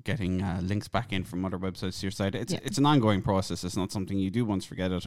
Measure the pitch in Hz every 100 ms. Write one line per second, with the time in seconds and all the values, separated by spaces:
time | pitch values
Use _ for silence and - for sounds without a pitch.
0 | - - 90 92 92 90 90 104 - 95
1 | - 95 95 90 92 92 95 85 95 -
2 | 98 - 98 95 123 175 127 107 147 147
3 | 110 98 107 95 92 85 90 101 92 104
4 | 92 98 95 107 113 95 - - 92 90